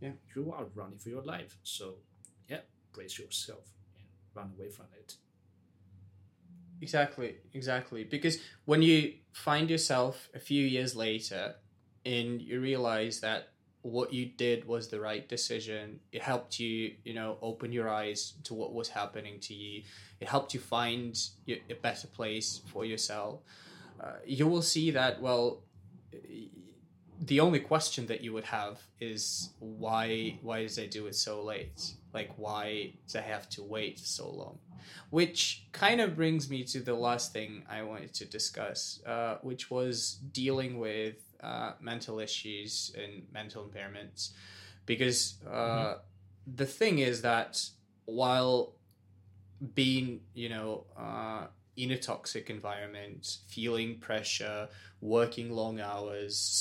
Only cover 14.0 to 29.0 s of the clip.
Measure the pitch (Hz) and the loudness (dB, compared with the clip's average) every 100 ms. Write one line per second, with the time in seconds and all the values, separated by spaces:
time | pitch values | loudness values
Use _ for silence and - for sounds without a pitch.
14 | 123 123 123 - 120 117 113 117 110 107 | 0 -2 -4 2 2 2 2 -2 -2 -4
15 | 107 107 - 120 - 117 110 107 107 107 | -2 -4 -4 -4 -2 -2 -4 -6 -8 -14
16 | _ 113 135 123 123 - 117 113 110 - | _ -6 0 -2 -2 -4 -2 0 -2 -6
17 | 113 113 110 107 113 110 117 120 113 107 | -8 -6 -4 -4 -6 -4 -2 0 0 0
18 | 107 104 - - - 110 110 117 117 107 | 0 -4 -6 -8 -8 -4 -4 -4 -4 -4
19 | 104 107 104 101 - 104 104 104 101 - | -4 -6 -10 -12 -12 -10 -10 -10 -14 -18
20 | - - 120 139 - 123 - 117 120 117 | -20 -10 2 2 2 -6 0 2 2 0
21 | 120 113 - - - 117 - - 117 117 | -2 -4 -4 -6 -6 -6 -6 -2 -2 -2
22 | - - 110 110 110 - - 101 113 110 | -10 -6 -4 -2 -4 -6 -8 -4 -4 -2
23 | - 107 104 - - - - - - - | -2 -2 -4 -8 -14 -20 -20 -18 -20 -12
24 | - 57 - 131 156 175 160 160 160 135 | -12 -10 -6 4 6 6 4 4 4 6
25 | 127 127 127 123 120 - - - - - | 4 4 4 6 4 2 -12 -20 -20 -20
26 | - - - 110 113 - 92 - - - | -18 -18 -14 -14 -14 -16 -20 -20 -20 -20
27 | - - 147 143 170 151 - 156 - - | -20 -10 4 8 10 8 6 4 4 -2
28 | 113 113 117 110 110 110 104 107 - _ | -2 -4 -4 -6 -4 -4 -4 -8 -18 _